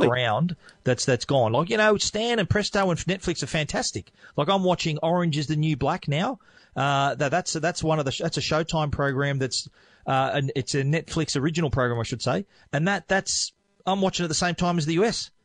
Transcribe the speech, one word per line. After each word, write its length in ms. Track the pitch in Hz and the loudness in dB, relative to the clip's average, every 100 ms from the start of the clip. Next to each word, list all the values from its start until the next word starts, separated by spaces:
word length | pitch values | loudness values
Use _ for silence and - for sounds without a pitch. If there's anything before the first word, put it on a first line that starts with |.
| 123 | 4
middle 40 | |
ground 460 | 123 120 110 175 165 - _ | 4 2 2 0 -2 -14 _
that's, 220 | - 123 | -2 0
that's 200 | - 123 | 2 0
gone. 280 | - 139 110 | 2 2 4
Like, 180 | 120 170 | 2 2
you 60 | 220 | 2
know, 200 | 214 208 | 4 4
Stan 440 | - 208 233 233 | 0 -2 0 0
and 100 | 180 | 0
Presto 400 | 208 202 208 190 | 0 0 0 2
and 80 | 165 | 0
Netflix 420 | - 190 - 160 | -2 -2 -2 -4
are 20 | 139 | -4
fantastic. 640 | 160 147 202 - - - _ - - | -2 -2 -4 -4 -6 -10 _ -8 -2
Like, 120 | 147 | 0
I'm 160 | 196 | 2
watching 340 | 180 170 165 151 | 2 0 0 0
Orange 400 | 165 175 175 147 | 2 2 2 0
is 80 | 135 | -2
the 80 | |
New 220 | 156 156 143 | 0 0 0
Black 320 | 139 185 - | -2 -2 -2
now. 320 | 143 226 247 _ - - | -2 -2 -6 _ -20 -10
Uh, 400 | 127 139 139 139 | -2 0 2 0
that, 160 | 131 143 | 0 0
that's, 220 | 170 - | 0 -2
that's 320 | 160 160 - | -2 -2 -2
one 160 | 156 156 | 0 0
of 40 | |
the, 60 | 135 | 0
sh-, 80 | - | -2
that's 160 | 165 151 | -2 -2
a 40 | |
Showtime 500 | - 156 165 160 151 | 0 -2 0 -2 -2
program 480 | - 139 131 139 139 | 0 -2 0 -2 -2
that's, 300 | 131 - - - _ _ - | -2 -4 -8 -16 _ _ -2
uh, 220 | 135 131 | 0 0
an, 160 | 143 139 135 | 0 -2 -2
it's 180 | - | -2
a 80 | 143 | 0
Netflix 580 | 135 160 - 165 151 139 | 0 0 -2 -4 -2 0
original 300 | 147 165 151 | 0 0 0
program, 300 | 135 123 117 | 2 0 0
I 20 | |
should 180 | 110 120 | -4 -4
say. 240 | 127 165 202 _ _ | -2 -2 -4 _ _
And 160 | 139 175 | 0 0
that, 180 | 202 - | 0 0
that's, 460 | 190 190 - - - _ _ - | 0 0 -4 -4 -8 _ _ -2
I'm 140 | 196 | 0
watching 240 | 190 180 | 0 0
at 40 | 170 | -2
the 60 | |
same 220 | 151 180 170 | 0 -2 0
time 200 | 180 175 | 0 2
as 100 | 151 | 2
the 80 | |
U 100 | 165 | 2
S 260 | 226 - - _ | 2 0 -8 _